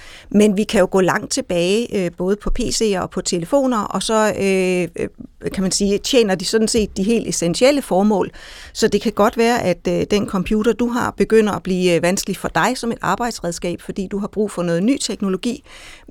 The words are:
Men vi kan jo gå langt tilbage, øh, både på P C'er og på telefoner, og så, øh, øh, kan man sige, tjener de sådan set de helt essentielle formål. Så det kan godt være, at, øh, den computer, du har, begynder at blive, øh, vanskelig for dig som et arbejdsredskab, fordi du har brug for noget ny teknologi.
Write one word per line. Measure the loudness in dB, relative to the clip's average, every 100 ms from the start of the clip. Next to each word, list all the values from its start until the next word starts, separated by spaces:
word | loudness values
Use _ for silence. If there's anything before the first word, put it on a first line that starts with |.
| -20 -20 0
Men | 4 4 4
vi |
kan | 0 2
jo | 2
gå | 4
langt | 2 0 -2
tilbage, | -6 -2 0 2 0 0 -2
øh, | -4 -2
både | -2 -2
på | 0
P | -2
C'er | 0 0 0 0
og | -2
på | -6
telefoner, | -2 -2 2 2 2 0
og | -2 -4
så, | 0 2 2 0
øh, | 0 2 2 0 -2 -4
øh, | -8 -10 -20 -10 -8
kan | -2
man | -2
sige, | 0 0 0
tjener | 2 2 4
de | 0
sådan | 0 0 2
set | 0 -2 -2
de |
helt | 0 0 -2
essentielle | -2 -2 2 4 4
formål. | 0 2 2 2 0 -6 -20 -20 -14
Så | -2 0
det | 2
kan | 0
godt | 2 2 2
være, | 0 2
at, | 0 -2 -2
øh, | -2 0
den | 0 0
computer, | -2 0 0 2
du | 0 0
har, | -2 -2 -2
begynder | 2 4 4
at | 0
blive, | -2 0 2
øh, | 2
vanskelig | 2 0 -4 -6
for | -4
dig | 0 0 -2
som | -6
et | -4
arbejdsredskab, | -4 -2 -4 -6 -6 -6 -6 -6
fordi | -8 -8 -6
du | -6
har | -4
brug | -2 -2
for | -2
noget | -2 2
ny | 2 0
teknologi. | -2 -4 -2 -2 -4 -6 -10 -20 -20 -18 0